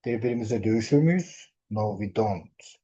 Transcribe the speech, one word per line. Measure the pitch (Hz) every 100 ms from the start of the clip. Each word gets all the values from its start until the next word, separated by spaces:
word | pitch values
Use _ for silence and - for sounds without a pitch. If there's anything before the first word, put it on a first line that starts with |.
Birbirimizle | 123 117 123 117 110 113
dövüşür | 110 113 107 143
müyüz? | 160 180 170 - - _ _
No, | 107 107 98
we | 101
don't. | 110 107 90 - _ - -